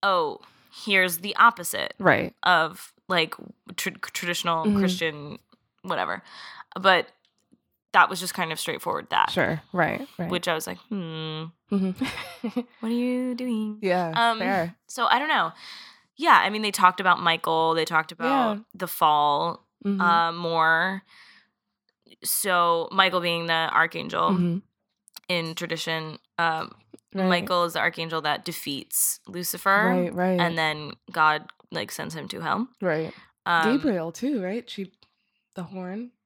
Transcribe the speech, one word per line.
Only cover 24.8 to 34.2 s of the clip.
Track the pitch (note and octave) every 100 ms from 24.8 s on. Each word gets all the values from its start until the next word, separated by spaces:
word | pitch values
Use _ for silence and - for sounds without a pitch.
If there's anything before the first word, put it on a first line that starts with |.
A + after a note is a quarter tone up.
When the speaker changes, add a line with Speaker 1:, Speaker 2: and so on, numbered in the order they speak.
| _ _ _ - _
Speaker 1:
In | F3+ E3
tradition, | D#3+ E3+ D#3+ - D#3+ D#3 D3+ _ -
um, | E3+ D#3+ - - _ - _
Speaker 2:
Right. | F#3+ F#3
Speaker 1:
Michael | F3 F#3 F3+
is | E3+
the | E3
archangel | D3 E3+ E3 D#3+
that | D3+ D3+
defeats | - E3 - C#3 - - - - -
Lucifer, | F3 F3 F3+ G3 G3 F#3+
Speaker 2:
Right, | F#3 F3+
right. | F3+ F#3 F3+
Speaker 1:
and | F3 E3
then | D#3 D3+ D3 - -
God, | F3 D#3 D3+ - - _
like, | E3 -
sends | - D#3
him | D#3+ C#3+
to | -
hell. | D#3+ - B3+ _
Speaker 2:
Right. | F#3 D#3 D#3+ - - _ -
Speaker 1:
Um, | E3+ D#3+ C4
Speaker 2:
Gabriel, | C#4+ F#3+ E3
too, | E3